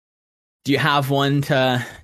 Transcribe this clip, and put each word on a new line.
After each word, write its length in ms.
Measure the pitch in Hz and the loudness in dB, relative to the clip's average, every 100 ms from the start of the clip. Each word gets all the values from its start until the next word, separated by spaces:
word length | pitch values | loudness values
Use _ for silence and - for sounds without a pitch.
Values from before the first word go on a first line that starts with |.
| _ _ _ _ _ _ | _ _ _ _ _ _
Do 60 | - | -2
you 60 | 135 | 0
have 320 | 151 143 135 | 2 0 0
one 320 | 139 139 143 | 0 0 0
to, 420 | 139 143 131 123 120 - | 0 0 2 0 -4 -12